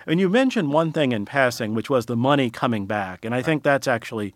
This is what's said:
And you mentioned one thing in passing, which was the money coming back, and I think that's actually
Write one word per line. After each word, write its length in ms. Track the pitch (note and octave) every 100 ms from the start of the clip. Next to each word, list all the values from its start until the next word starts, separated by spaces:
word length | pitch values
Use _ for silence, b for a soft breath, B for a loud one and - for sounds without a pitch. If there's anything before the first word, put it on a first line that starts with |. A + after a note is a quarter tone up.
| B
And 140 | E3
you 100 | F#3+
mentioned 420 | A3+ C4+ A#3+ D3
one 200 | D3 E3
thing 200 | D#3+ C3+
in 140 | A2+ G2
passing, 480 | C#3 B2+ A#2+ A2
which 160 | A2 G#2+
was 160 | C3 A2+
the 100 | A#2
money 360 | C3 C#3+ B2
coming 340 | - C3 A2 G2
back, 400 | G#2 F#2+ F2+ A2+
and 80 |
I 80 | B2
think 220 | E3 D3+
that's 240 | D3 C3+ C3+
actually 480 | A#2 - A2+ G2+